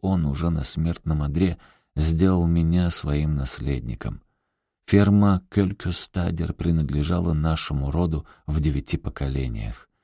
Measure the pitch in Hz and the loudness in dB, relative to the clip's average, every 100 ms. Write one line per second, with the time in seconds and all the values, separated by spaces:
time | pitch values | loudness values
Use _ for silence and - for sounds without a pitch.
0 | 95 92 76 69 85 80 - 80 80 82 | -2 0 0 0 -2 -2 -2 -2 -2 -2
1 | - 78 71 76 92 - _ _ _ - | -2 -2 -2 0 0 -2 _ _ _ -2
2 | 80 80 95 90 85 85 82 90 87 - | 0 2 4 4 4 2 4 2 2 0
3 | 76 71 76 73 65 - 67 64 58 52 | -2 0 0 -2 -4 -6 -4 -4 -4 -8
4 | 55 50 _ _ _ _ _ _ - 202 | -8 -10 _ _ _ _ _ _ 0 4
5 | 101 101 202 92 - 101 95 101 90 87 | 6 6 6 2 0 0 0 -2 -6 -6
6 | - 92 87 85 82 - 85 82 71 71 | -6 -4 -4 -2 -4 -4 0 0 0 0
7 | 73 87 87 78 78 78 - 71 69 80 | 0 0 0 0 0 -2 -2 -4 -2 0
8 | 87 78 - _ - 76 76 69 - - | 0 -2 -8 _ -6 -2 0 -2 -4 -6
9 | - - 69 67 64 55 53 - - _ | -6 -6 -4 -4 -4 -6 -8 -10 -18 _